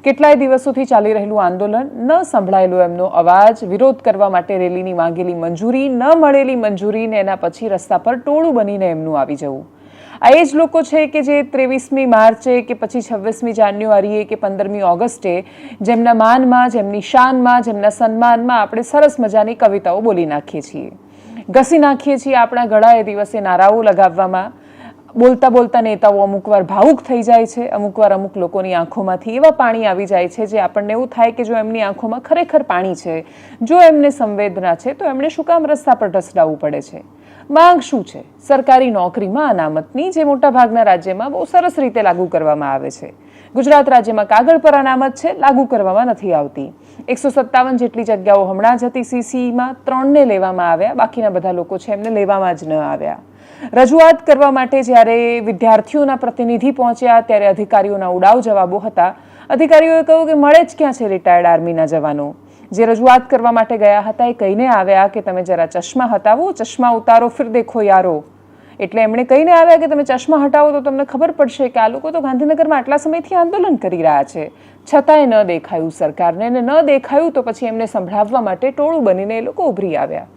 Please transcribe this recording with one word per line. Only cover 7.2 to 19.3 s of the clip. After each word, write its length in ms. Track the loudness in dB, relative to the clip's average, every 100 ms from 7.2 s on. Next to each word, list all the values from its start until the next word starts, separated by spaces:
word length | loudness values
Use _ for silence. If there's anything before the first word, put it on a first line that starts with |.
એના 160 | -2 -4
પછી 320 | -6 -6 -6
રસ્તા 300 | -6 -2 -2
પર 180 | -2 -4
ટોળું 380 | -2 0 0
બનીને 360 | 0 -2 -2 -4
એમનું 300 | -4 -4 -4
આવી 160 | -4 -6
જવું. 300 | -8 -10 -16 _ -20 -20 -20 0
આ 60 | 4
એ 140 | 6
જ 100 | 4
લોકો 280 | 0 0 -2
છે 240 | -2 -2 -2
કે 160 | -2
જે 200 | 0 -2
ત્રેવીસમી 640 | -2 -4 -2 -4 -4 -4 2
માર્ચે 560 | 4 4 2 -2 -2
કે 120 | -2
પછી 260 | -8 -6 -8 -6
છવ્વીસમી 400 | -6 -6 -6 -6
જાન્યુઆરીએ 720 | 0 0 0 0 2 2 -4
કે 100 | -4
પંદરમી 480 | -6 -6 -4 -6 -2
ઓગસ્ટે 640 | -2 0 -4 -4 -6 -6 -8 -20 -20 -8
જેમના 340 | -2 0 2
માનમાં, 560 | 2 4 4 2 2 2
જેમની 300 | -2 -6 -8
શાનમાં, 600 | 0 2 4 2 2 2
જેમના 260 | 0 0 0
સન્માનમાં 720 | 0 -2 2 2 2 0 -2
આપણે 220 | -2 -6
સરસ 340 | -2 2 2 2
મજાની 340 | -2